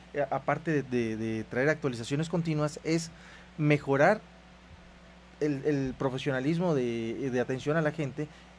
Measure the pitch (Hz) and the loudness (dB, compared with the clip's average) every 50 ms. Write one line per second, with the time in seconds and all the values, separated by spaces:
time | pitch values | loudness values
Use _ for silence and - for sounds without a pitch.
0 | - - - 143 139 - - 139 - - 147 156 - 165 156 143 131 123 123 123 | -18 -8 -4 -4 -2 0 -2 -2 0 0 0 0 0 0 0 0 0 0 0 0
1 | 117 110 110 107 113 113 110 110 107 - 117 120 135 151 156 156 147 139 120 113 | 0 0 -2 -2 -2 -2 -2 -4 -4 -4 -2 2 2 2 2 2 0 -4 -4 -4
2 | 117 - 143 147 165 165 185 175 165 165 151 151 151 147 - - - 151 165 170 | -4 -4 -2 -2 -2 0 0 -2 0 0 0 0 0 0 -2 -4 -2 0 0 0
3 | 165 - - - - - - - - - - - 151 147 147 143 - 139 139 135 | 0 -4 -12 -18 -20 -20 -20 -20 -20 -16 -4 0 4 4 4 4 4 2 4 6
4 | 151 185 214 214 - - - - - - - - - - - - - - - - | 6 6 6 4 -2 -16 -20 -20 -20 -20 -20 -20 -20 -20 -20 -20 -20 -20 -20 -20
5 | - - - - - - - - 147 151 143 131 135 151 147 139 135 131 120 - | -20 -20 -20 -20 -20 -16 -4 -2 0 0 0 0 0 0 2 2 0 -2 -2 -2
6 | 135 135 127 131 135 147 131 131 131 151 170 165 185 175 151 131 123 120 117 117 | -2 -2 -2 0 -2 0 0 0 0 0 0 2 2 2 2 2 2 0 0 -2
7 | 113 113 110 101 135 131 123 123 123 127 131 127 123 143 151 165 156 151 151 - | -2 -4 -4 -4 -4 -2 0 0 0 0 -2 -4 -2 0 0 2 0 0 -2 -2
8 | 147 131 131 - 151 147 - - - - - | -6 -6 -4 -6 -8 -8 -8 -20 -20 -20 -16